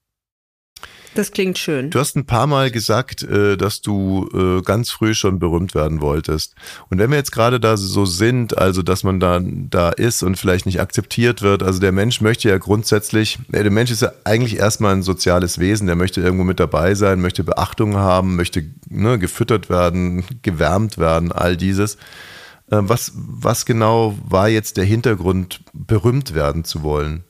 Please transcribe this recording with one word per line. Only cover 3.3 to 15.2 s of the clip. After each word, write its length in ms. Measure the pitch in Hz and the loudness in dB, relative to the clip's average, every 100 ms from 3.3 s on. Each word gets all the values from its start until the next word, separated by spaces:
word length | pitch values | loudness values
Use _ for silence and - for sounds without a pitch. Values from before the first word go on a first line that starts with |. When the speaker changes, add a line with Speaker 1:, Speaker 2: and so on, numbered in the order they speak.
| 101 104 98 | 2 2 2
Speaker 2:
dass 240 | 101 - | 0 -2
du, 480 | - 101 95 95 - 92 | -4 0 0 0 -2 0
äh, 260 | 92 92 | 0 0
ganz 300 | 90 101 120 | 0 0 0
früh 240 | - 110 110 | -2 0 0
schon 240 | 101 92 | 0 0
berühmt 340 | 85 85 95 | 0 0 0
werden 260 | 85 78 78 | 0 0 0
wolltest. 540 | 73 76 78 78 - _ - - - | 0 -2 -2 -4 -4 _ -20 -20 -6
Und 80 | 95 | 0
wenn 100 | 117 | 2
wir 80 | 147 | 2
jetzt 140 | 135 | -2
gerade 280 | 123 117 123 | 0 2 4
da 160 | 110 110 | 2 2
so 300 | 98 98 98 | 0 0 0
sind, 500 | 87 113 127 113 - | 2 2 2 0 0
also 280 | 92 92 | 2 2
dass 200 | 87 95 | 0 0
man 160 | 98 92 | 0 0
da, 200 | 90 87 | 2 2
da 480 | 92 85 90 92 87 | -2 -6 -4 0 0
ist 320 | - 120 - | 0 -2 0
und 160 | 90 95 | -2 0
vielleicht 300 | 95 90 95 | 0 0 0
nicht 120 | 90 | -4
akzeptiert 640 | 95 - - - 120 - | -2 -4 -4 0 0 2
wird, 220 | 101 98 | 2 2
also 160 | 95 92 | 0 2
der 120 | 95 | 2
Mensch 300 | 95 110 117 | 2 0 2
möchte 280 | 107 113 110 | 0 2 2
ja 100 | 95 | 0
grundsätzlich, 800 | 92 107 - 104 - 110 110 - - | 2 0 2 0 0 0 0 -4 -4
äh, 120 | - | 0
der 80 | 104 | 2
Mensch 180 | 104 120 | 2 2
ist 140 | 110 | 0
ja 80 | 123 - - | -2 -2 0
eigentlich 320 | 113 123 104 | 0 0 0
erstmal 360 | 101 - 107 | 0 2 2
ein 80 | 95 | 2
soziales 560 | 92 90 | 0 -2